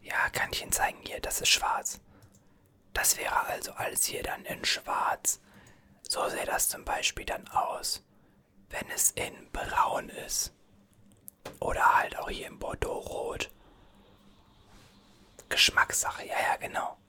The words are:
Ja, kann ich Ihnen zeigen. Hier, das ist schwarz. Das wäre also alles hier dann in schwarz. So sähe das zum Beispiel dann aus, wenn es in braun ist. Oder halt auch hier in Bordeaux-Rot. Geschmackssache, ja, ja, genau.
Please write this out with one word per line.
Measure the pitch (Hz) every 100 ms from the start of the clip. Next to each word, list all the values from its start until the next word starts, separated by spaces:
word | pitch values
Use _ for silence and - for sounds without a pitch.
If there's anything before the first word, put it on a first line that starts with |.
| -
Ja, | - -
kann | - -
ich | -
Ihnen | -
zeigen. | - - - -
Hier, | -
das | - -
ist | -
schwarz. | - - - - - - - - - - - - - _
Das | - - -
wäre | - - -
also | - -
alles | - - - -
hier | -
dann | - - -
in | -
schwarz. | - - - - - - - - - - - - - -
So | - - -
sähe | - -
das | - -
zum | - -
Beispiel | - - - -
dann | - -
aus, | - - - - - _ - - - _ - -
wenn | - -
es | - -
in | - - - -
braun | - - - - - -
ist. | - - - - - - - - - - - - _ - -
Oder | - - - -
halt | - -
auch | -
hier | - -
in | -
Bordeaux-Rot. | - - - - - - - - - - - - - - - - - - - - - - - - - - - - -
Geschmackssache, | - - - - - - - -
ja, | -
ja, | - -
genau. | - - - -